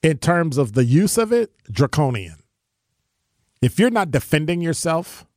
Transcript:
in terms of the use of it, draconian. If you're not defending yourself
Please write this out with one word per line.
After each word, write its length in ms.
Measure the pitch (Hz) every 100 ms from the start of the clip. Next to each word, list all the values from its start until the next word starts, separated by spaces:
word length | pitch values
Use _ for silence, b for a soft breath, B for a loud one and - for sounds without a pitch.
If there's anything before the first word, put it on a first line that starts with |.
in 160 | 160 143
terms 400 | - 170 165 135
of 140 | 127
the 120 | 110
use 320 | 120 143 202 -
of 160 | 220
it, 200 | 240 220 _ _
draconian. 720 | 98 139 - 143 120 87 78 _ _ _ _ _ _ _ _ _ _ _ _
If 160 | 127 -
you're 120 | 240
not 200 | 233 185
defending 500 | - - 151 156 175
yourself 680 | 165 156 170 160 180 - -